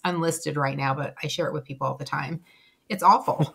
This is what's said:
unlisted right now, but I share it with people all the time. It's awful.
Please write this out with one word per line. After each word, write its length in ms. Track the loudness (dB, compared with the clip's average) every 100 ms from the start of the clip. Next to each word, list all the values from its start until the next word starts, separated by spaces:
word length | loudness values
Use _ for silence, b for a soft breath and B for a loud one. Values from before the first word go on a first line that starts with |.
| -2
unlisted 500 | 0 0 -2 -2 -2
right 220 | -2 -2
now, 180 | -2 -2
but 180 | -4 -6
I 60 | -6
share 200 | -2 -2
it 60 |
with 120 | -4 -6
people 200 | -6 -6
all 120 | -6
the 80 | -6
time. 360 | -6 -4 -8 b b b b -8
It's 140 | 2
awful. 500 | 6 6 6 0 0